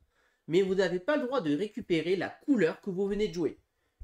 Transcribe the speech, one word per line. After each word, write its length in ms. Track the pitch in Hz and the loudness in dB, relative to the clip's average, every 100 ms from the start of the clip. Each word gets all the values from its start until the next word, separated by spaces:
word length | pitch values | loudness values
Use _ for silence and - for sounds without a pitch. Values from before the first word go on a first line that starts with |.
| _ _ _ _ - | _ _ _ _ 0
Mais 140 | 165 | 2
vous 140 | 190 190 | 2 2
n'avez 240 | 185 180 | 0 0
pas 180 | 233 302 | 0 0
le 100 | 240 | 0
droit 140 | 269 | -2
de 140 | 160 147 | 0 -2
récupérer 600 | 214 - - 165 156 190 | -2 -6 -2 0 0 -2
la 140 | 113 | -2
couleur 520 | - - 254 160 196 | -4 0 2 2 0
que 80 | 202 | -6
vous 160 | 180 202 | -4 -2
venez 200 | 202 208 | 0 -2
de 60 | |
jouer. 260 | 170 147 - _ _ _ - | -2 -4 -4 _ _ _ -14